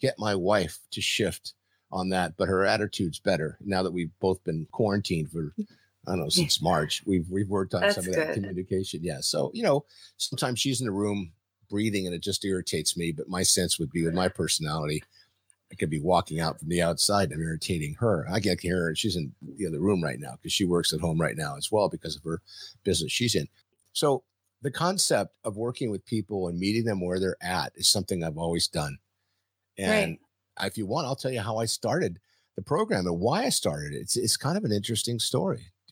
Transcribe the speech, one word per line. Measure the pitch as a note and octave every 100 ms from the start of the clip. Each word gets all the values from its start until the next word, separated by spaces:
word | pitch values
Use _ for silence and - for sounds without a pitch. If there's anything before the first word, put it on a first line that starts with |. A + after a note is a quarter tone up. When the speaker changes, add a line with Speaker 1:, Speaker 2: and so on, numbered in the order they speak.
Speaker 1:
get | - -
my | G#2+ G2
wife | F2+ G#2 E2 - -
to | -
shift | - - F#2+ - - - _ _ _
on | F#2 F#2
that, | F#2 E2+ D#2+
but | F#2
her | F#2+ G2
attitude's | G#2+ G#2 - F2+ -
better | G2+ E2+ D#2 -
now | G2+ F#2+
that | F#2+
we've | F2 E2 -
both | F#2+ F#2
been | - D#2+ D#2
quarantined | - G#2+ G2+ - E2+ D2+
for, | E2 D2+ - - - _ _ -
I |
don't | F#2
know, | D2+
since | - D#3 -
Speaker 2:
<laughs> |
Speaker 1:
March. | - E2 D#2 - -
We've, | F#2 E2+
we've | F#2+ G2+
worked | G2 G2 F#2
on | G3+
Speaker 2:
That's |
Speaker 1:
some | G3+ F#2
of |
that | A#2+ D#3
Speaker 2:
good. |
Speaker 1:
communication. | D#3 G2 C3 F#2 F#2+ F#2+ D#2
Yeah. | E2+ C#2+
So, | - - -
you | -
know, | A3 C#3+ - - - -
sometimes | - C3 C3 A#2
she's | C#3 B2
in | B2
the |
room | G2 G#2 G2+ E2+ - _ _ _
breathing | G2+ A2 G2+ F#2
and | E2+
it |
just | G2+ F#2+ G2
irritates | F#2 E2+ D#2+ D#2 F2
me, | E2+
but | D#2 -
my | F2+
sense | F2+ - F2 -
would | D#2+
be | E2+ E2
with | E2+
my | F#2
personality, | - D#2+ - D#2 D#2+ D2 D2+ - _ _ _ _ _ _
I | -
could | D#2+
be | D#2
walking | D#2+ F2 - D#2
out | E2 -
from | D#2
the | E2+
outside | E2+ D#2+ - G2+ F2+
and | D2+
I'm | D#2+
irritating | D#2+ - E2+ D2 D2+
her. | A#2 E2+ C2
I | G2+
can | G2+ F2+
hear | F2 F2+ E2+
her. | D#2
She's | A2+ E2+
in | C#2 -
the | D2 - F2+
other | D2+
room | F#2+ F#2+
right | D#2 B1
now | C#2 B1+
'cause | E2
she | - F#2
works | F2 -
at | D#2+
home | E2+ D#2+
right | E2 D#2
now | D2 C#2+
as | -
well | G#2+ F#2
because | D#2+ D#2+ D2
of |
her | D#2+ E2+ - - - -
business | G2+ D#2+ D#2
she's | - A#2+ G2
in. | D2 - _ _ _
So | - D3+ C3 - _ _ _
the | C#3+
concept | - E3+ G3 - C3 F#2+ -
of | A#2 G2+
working | A#2+ B2+ A#2+
with | G2 -
people | A2+ G2 G2+ F2+
and | F2
meeting | G2 A2 A2+
them | G2
where | F2+ F#2
they're | F#2+ -
at | F2 F2+ C2+ -
is | -
something | G#2 F#2 F#2
I've | E2 D#2
always | E2+ E2+ -
done. | E2 D2 C#2 _ _ _ _ _ _ _ -
And | F#2+ A2 E2 D#2
Speaker 2:
Right. | _ _ _ -
Speaker 1:
if | G2 -
you | F#2+
want, | C#3+ C3
I'll | C3+
tell | C3+
you | B2
how | G2 A2
I | A2+
started | - A2 D#3 A2+ E2+ _ _ _ -
the |
program | G2 D#3 A3 G2 F2+
and | E2+
why | G#2+ F3+ C4
I |
started | - - D2 D2
it. | C2+
It's, | - A#2
it's | A2+ -
kind | C3+ F#3
of | E3+
an |
interesting | G#2 G#2 A2 - A#2+
story. | - B2+ F#3+ - - _ _